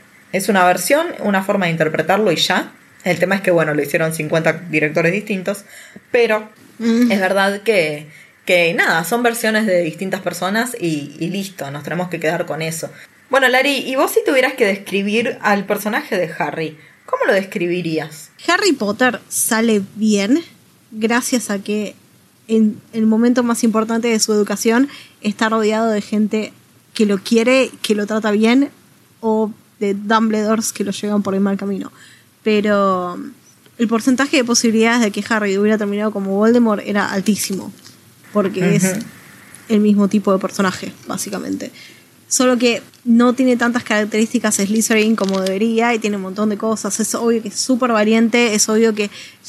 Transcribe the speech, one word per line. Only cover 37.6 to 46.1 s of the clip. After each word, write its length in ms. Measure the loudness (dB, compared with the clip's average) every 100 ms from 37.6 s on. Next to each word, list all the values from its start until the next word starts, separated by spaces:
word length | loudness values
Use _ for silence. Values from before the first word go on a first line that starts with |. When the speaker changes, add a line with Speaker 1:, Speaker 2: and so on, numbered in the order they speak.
| -10 -16 -20 -20 -20 _ -6
Speaker 2:
porque 420 | -2 -2 0 2 4
es 80 |
Speaker 1:
Ujú. 160 | 2 -2 -8 -16 -20 -20 -20 -14 0
Speaker 2:
el 100 | 2
mismo 280 | 4 4 4
tipo 260 | 2 2
de 60 | 0
personaje, 520 | -2 -2 -2 -2 -10 -14 -12
básicamente. 640 | -10 -8 -8 -6 -8 -10 -16 -20 -20 _ _ -6
Solo 300 | 0 2 2
que 240 | 0 -2 -8 -6
no 300 | 2 4 4
tiene 240 | 4 2 2
tantas 260 | 0 -2
características 720 | -2 -2 0 0 0 0 0 0
Slytherin 600 | 0 0 2 2 2 0
como 240 | 0 0
debería 520 | -2 0 0 0 0
y 60 | 0
tiene 160 | -2